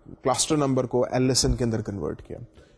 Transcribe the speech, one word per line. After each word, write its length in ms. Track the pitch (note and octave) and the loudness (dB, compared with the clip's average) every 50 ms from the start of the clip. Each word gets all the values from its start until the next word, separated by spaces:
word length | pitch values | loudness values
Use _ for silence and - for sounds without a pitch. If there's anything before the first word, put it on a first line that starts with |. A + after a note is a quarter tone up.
| _ - - - - | _ -20 -18 -4 0
کلسٹر 340 | C3 B2 - - - D#3+ | 0 0 2 2 0 2
نمبر 300 | D3+ C#3+ C#3 C3 B2+ B2+ | 2 2 2 2 0 0
کو 180 | A#2+ - B2 B2 | 0 0 0 0
ایل 240 | - - B2+ B2+ B2+ | 2 2 2 2 2
ایس 160 | B2+ - - | 2 2 2
این 120 | C3 A#2+ | 0 0
کے 80 | A2+ B2+ | 0 0
اندر 180 | A#2 A2+ A2 A2 | -2 0 -2 -4
کنورٹ 400 | - G2 G2 D2+ D#2 - - - | -4 -6 -6 -6 -6 -6 -8 -12
کیا۔ 160 | - - - A#2+ - _ - - _ _ | -16 -16 -16 -16 -20 _ -20 -20 _ _